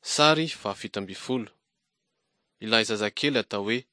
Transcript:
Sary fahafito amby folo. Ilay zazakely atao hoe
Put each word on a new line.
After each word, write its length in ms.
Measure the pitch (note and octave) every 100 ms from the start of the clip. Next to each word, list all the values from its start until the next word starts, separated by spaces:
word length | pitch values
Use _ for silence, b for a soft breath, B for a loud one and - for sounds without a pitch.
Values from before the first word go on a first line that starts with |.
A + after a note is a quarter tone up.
| -
Sary 340 | - D3+ D#3 D#3+
fahafito 520 | - G#2 G2 G2+ G2+
amby 140 | G2
folo. 360 | F#2 - B2+ G#2+ _ _ _ _ _ _ _ _ _ _ _
Ilay 240 | A2 A2+
zazakely 540 | G#2+ G#2+ G#2 - D3 B2+
atao 240 | G#2 G#2
hoe 160 | G2+ A#2+ -